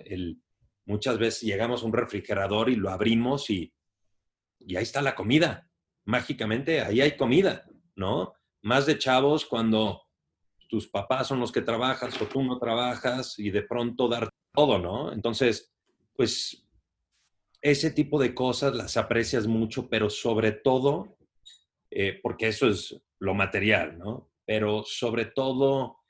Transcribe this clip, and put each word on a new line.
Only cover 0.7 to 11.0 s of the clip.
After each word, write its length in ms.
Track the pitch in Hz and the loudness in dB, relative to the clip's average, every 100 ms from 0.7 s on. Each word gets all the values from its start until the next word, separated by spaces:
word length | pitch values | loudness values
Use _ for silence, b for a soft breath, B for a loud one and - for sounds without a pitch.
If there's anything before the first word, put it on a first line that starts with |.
| _ | _
muchas 340 | - 104 131 110 | -6 -2 0 2
veces 240 | 113 - | 0 0
llegamos 400 | 110 98 117 120 | -2 -2 0 -2
a 40 | 113 | 0
un 60 | |
refrigerador 800 | 113 113 101 - 101 98 107 113 | -2 -2 -6 -4 -2 0 2 2
y 60 | 117 | 2
lo 140 | 95 | 0
abrimos 600 | 95 107 113 123 143 - | 0 2 2 2 -2 -2
y, 240 | 95 80 _ _ _ _ _ _ _ _ _ | -4 -4 _ _ _ _ _ _ _ _ _
y 160 | - 90 | -8 -6
ahí 80 | |
está 180 | - 135 | -4 -2
la 140 | 139 - | -4 -2
comida. 520 | 98 147 160 107 _ _ _ _ | 2 4 2 -2 _ _ _ _
Mágicamente, 760 | - 123 - - 110 117 143 156 | -2 -2 -2 -4 -2 -2 0 0
ahí 200 | 107 113 | 2 2
hay 160 | 147 - | 2 2
comida, 480 | 127 143 190 - - - _ | 4 4 4 0 -10 -20 _
¿no? 400 | - 95 139 185 - _ _ | -6 -2 -2 -4 -10 _ _
Más 240 | 104 127 139 | 0 2 2
de 120 | 147 | 0
chavos 480 | 131 127 139 151 - | 2 4 4 2 0
cuando 560 | 117 113 110 107 90 _ _ _ _ _ _ _ | 0 2 2 2 -4 _ _ _ _ _ _ _
tus 200 | 110 - | -6 -4
papás 400 | 101 | -4